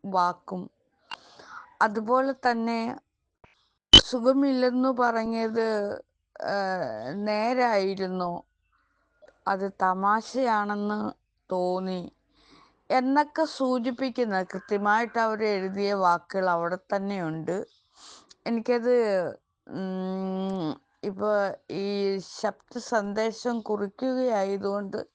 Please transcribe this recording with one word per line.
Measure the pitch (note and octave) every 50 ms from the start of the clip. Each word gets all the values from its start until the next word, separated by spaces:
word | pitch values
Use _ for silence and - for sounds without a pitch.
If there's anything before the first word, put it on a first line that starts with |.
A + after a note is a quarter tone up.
| -
വാക്കും, | G3 F#3 F#3 F3 F3 F3 F3 _ - F#3+ F#3 F3 - _ _ _ _ _ _ _ _ - - - - - - - - - - - - _ _
അതുപോലെ | - A3 G3+ A3 A3 G#3 B3 C4 C4 C4+ C4+
തന്നെ | C4 - B3 A#3+ A#3 A3+ A#3 A#3 A3+ A3+ A3+ - - _ _ _ _ _ _ _ _ - _ _ _ _ _ _ _ _ _ -
സുഖമില്ലെന്നു | - - - - B3+ A3+ B3+ C4+ C#4 C#4 C#4 C4+ B3+ B3 B3+ A#3+ B3+ B3+ C4 C4 A#3+
പറഞ്ഞത്, | B3 A#3+ A3+ A3+ A3+ A3 A3+ A3+ A3+ A3 A3 A3+ A3+ A3+ A3 G#3+ G3+ G3+ G#3 - - _ _ _ _ _ _
ഏ, | - - - F#3 G3+ G3 F#3+ F#3 F#3 D#3+ B2+ A2 G#2+ A2 B2+ D3+ G3+ G3+
നേരായിരുന്നു, | G#3 G#3+ G#3+ G#3+ A#3 B3+ B3+ B3 A#3+ A3 G3+ F#3+ G3 G3 F#3+ F#3+ F#3 F#3 F#3 F3+ F3 F3 - - _ _ _ _ _ _ _ _ _ _ _ _ _ _ _ - - _ _ _ -
അത് | G3 F#3+ G3 G3 G3 _
തമാശയാണെന്ന് | F#3+ F#3 F#3 F#3 F#3+ G3+ G#3 A3+ G#3+ - - B3 C4+ A#3+ A3 G#3 G#3 G#3 G#3 G3+ G#3 G#3 G#3 G#3+ G#3+ G#3+ - _ _ _ _ _ _ _
തോന്നി | F#3 F3+ F3+ F3+ F3+ F#3 F#3+ F#3+ F#3 F3+ F3 F3+ _ _ _ _ _ _ _ _ - - - _ _ _ _ _
എന്നൊക്കെ | C4+ C4 B3 C4 C#4 C#4+ D4 D4 _ - D#4+
സൂചിപ്പിക്കുന്ന | D4+ - - C4+ B3+ B3+ B3+ A3+ C4 B3 - C4+ C4 A#3 - B3 A3 G3+ F#3+ F#3
കൃത്യമായിട്ട് | - - F#3+ - - G#3+ G3+ G3+ G#3 G#3 A3 A#3+ A3+ - A#3+
അവർ | A3+ A3+ A3 G#3+ A3
എഴുതിയ | G#3+ G#3 F#3+ F#3 F#3+ F#3+ G3 G3+ G3+ G3+
വാക്കുകൾ | G3 F#3+ F3 F3 E3+ - _ - F#3+ F#3 F#3
അവിടെ | F3 E3+ E3+ E3+ F3+ F#3+ _ _
തന്നെയുണ്ട്. | - G3+ G3 G3 G3+ G3 F3 D#3+ D#3 D#3+ D#3 D#3 F3 G3 - - _ _ _ _ _ _ - - - - - _ - _ _
എനിക്കത്, | - A#3 A3+ A3 - B3 A#3+ A3+ B3 B3 B3 A#3 G#3+ G3 F#3+ F3 D3+ - - _ _ _ _ _ -
ഉം, | - D#3+ F#3+ F#3+ F#3 F#3 F#3 F#3 F#3+ F#3+ F#3+ F#3+ F#3+ F#3+ F#3+ F#3+ F#3+ F#3+ E3+ D#3 - - _ _ _ _ -
ഇപ്പൊ | G#3 F#3+ F#3+ G#3 G#3+ G#3 G#3 G3+ G3 - - _ _
ഈ | - E3+ G3 G3+ G3+ G3+ G3+ G3 G3 G3 F3+ -
ശബ്ദ | - - - G#3+ G3 _ _ _ - B3
സന്ദേശം | A3 - B3 A3+ G3+ G3+ G3+ G#3+ A3 A3+ A3 A3+ - B3 A#3+ A#3
കുറിക്കുകയായതുകൊണ്ട് | G#3+ - G#3+ G#3 G3+ G3 - - B3+ C4 B3+ B3+ B3+ B3+ A3+ G3+ F#3+ G3 G3 G3 G3 G3 G3 G3+ G3+ G3 F#3+ G#3+ - _